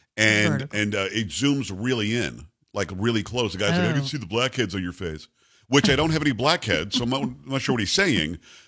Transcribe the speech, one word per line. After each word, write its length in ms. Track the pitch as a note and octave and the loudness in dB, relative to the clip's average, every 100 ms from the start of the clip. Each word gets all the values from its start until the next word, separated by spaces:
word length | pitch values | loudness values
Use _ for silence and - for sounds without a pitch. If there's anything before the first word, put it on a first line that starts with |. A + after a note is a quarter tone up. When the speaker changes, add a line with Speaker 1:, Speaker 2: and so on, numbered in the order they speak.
| _ - | _ 2
Speaker 1:
and, 360 | G#2+ G#2 G#2 | 4 4 2
Speaker 2:
Vertical. 260 | C#2 - G#2 | 0 -4 -2
Speaker 1:
and, 160 | G#2+ G2+ | -2 -2
uh, 120 | G2 | -2
it 180 | G#2+ G#2 | -2 -4
zooms 420 | - C#3 C#3 G2 F#2+ | -2 0 0 -2 -6
really 400 | A#2+ B2 G#2 A#2 | -4 -2 0 -2
in, 300 | E2 A#1 - _ _ G2+ | -4 -6 -18 _ _ -6
like, 160 | F#2 F#2 | -4 -2
really 280 | A2+ A2+ | 0 0
close. 300 | G2 A#2 A2 | -2 -2 -4
The 40 | F#2+ | -2
guy's 140 | G#2 | 0
like, 180 | F3 F3 | 2 2
"I 40 | |
can 80 | D3+ | 0
Speaker 2:
Oh. 40 | C#3 | -2
Speaker 1:
see 120 | D3 | -6
the 100 | F#2 | -4
blackheads 480 | A2 B2+ B2+ G#2+ F#2+ | -2 -2 0 -2 -2
on 80 | |
your 80 | F2+ | -6
face," 340 | F2 F2 D#2 - _ _ _ - | -6 -8 -8 -14 _ _ _ 2
which 220 | C#3 G3 | 4 6
I 60 | C3+ | 4
don't 160 | D#3+ | 2
have 100 | D#3+ | 2
any 100 | D3 | 2
blackheads, 640 | A2 C#3 F3 G#2+ E2 G2 B2+ | 2 2 2 2 0 0 -2
so 60 | |
I'm 60 | A#2+ | -2
not, 140 | C3+ | -2
I'm 180 | C3+ B2+ - | -4 -8 -6
not 140 | C3+ | -4
sure 120 | - | 0
what 60 | B2 | 0
he's 120 | G2 | 0
saying. 460 | - G3 G2+ D#2 E2+ - - | 2 2 2 0 -4 -14 -20